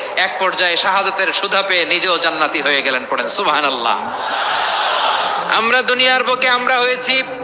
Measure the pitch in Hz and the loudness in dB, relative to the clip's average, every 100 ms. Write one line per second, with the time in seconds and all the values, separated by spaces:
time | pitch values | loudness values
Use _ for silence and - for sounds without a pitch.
0 | - - 185 - 190 175 180 165 196 196 | -2 -2 -2 0 -2 0 2 2 0 0
1 | 190 185 185 - 196 196 190 180 165 175 | 0 0 0 0 0 0 2 2 2 0
2 | 175 170 165 156 151 156 139 139 135 127 | 0 2 0 0 0 0 0 2 2 -2
3 | 123 131 117 - 185 147 147 127 117 98 | -2 -2 0 0 2 0 0 0 0 -2
4 | 92 - - - - - - - - - | -2 -6 -4 -4 -2 -2 -2 -2 -2 -2
5 | - - - - - 196 220 247 247 247 | 0 -2 -2 -4 -2 0 2 2 2 2
6 | 254 254 247 254 254 247 247 254 247 254 | 2 2 0 0 2 2 2 2 2 0
7 | - 262 262 - | 0 0 -2 -6